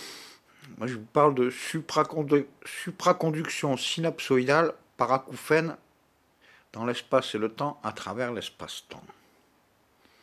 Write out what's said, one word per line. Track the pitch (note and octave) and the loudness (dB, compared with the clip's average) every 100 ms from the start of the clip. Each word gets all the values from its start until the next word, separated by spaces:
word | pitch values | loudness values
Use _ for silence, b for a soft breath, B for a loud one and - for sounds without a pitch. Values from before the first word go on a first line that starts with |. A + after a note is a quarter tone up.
| B B B B B B C3 - | B B B B B B -20 -8
Moi, | A#2+ | -6
je | A#2 | -6
vous | A2 | -2
parle | D3+ D3 | 4 6
de | C3 B2 | 6 2
supracondu-, | - - D#3+ - D#3 D3 D#3+ C#3+ D3 C#3 _ | 0 -6 -6 0 0 0 -2 2 2 2 _
supraconduction | - - - - F3+ F3+ E3 D#3 D#3 - D3 B2+ | -14 -10 -10 0 2 2 0 0 -4 -2 -2 0
synapsoïdale | - - E3 D3+ - C3 B2+ D3+ E3 - _ - | -2 -2 -2 -4 2 2 4 4 4 -2 _ -4
par | A#2+ | 0
acouphène | C3+ - B2+ - D#3 E3 - _ _ _ _ _ _ b b b | 0 0 -14 2 2 2 -8 _ _ _ _ _ _ b b b
dans | A2 A#2 | -6 -4
l'espace | A#2+ - C3 - | -4 2 2 2
et | A2 | -2
le | G#2+ | -4
temps | - C#3+ C#3+ | -2 -6 -4
à | G#2+ | -8
travers | - - G#2+ B2 | -8 -8 -6 -4
l'espace-temps. | A2 - - - - - C#2+ - - b b b b _ _ _ _ B B | -4 -8 -12 -12 -12 -14 -20 -20 -20 b b b b _ _ _ _ B B